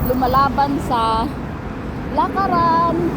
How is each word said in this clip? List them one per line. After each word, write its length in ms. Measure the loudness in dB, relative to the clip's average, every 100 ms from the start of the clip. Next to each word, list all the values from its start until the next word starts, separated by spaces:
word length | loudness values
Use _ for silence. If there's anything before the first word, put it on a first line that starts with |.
| 0
lumalaban 640 | 0 4 4 4 2 0 0 -2
sa 320 | 0 2 0 -2 -4 -8 -8 -8 -8 -8 -8 -4 -2
lakaran 800 | 0 0 0 2 2 2 2 2 0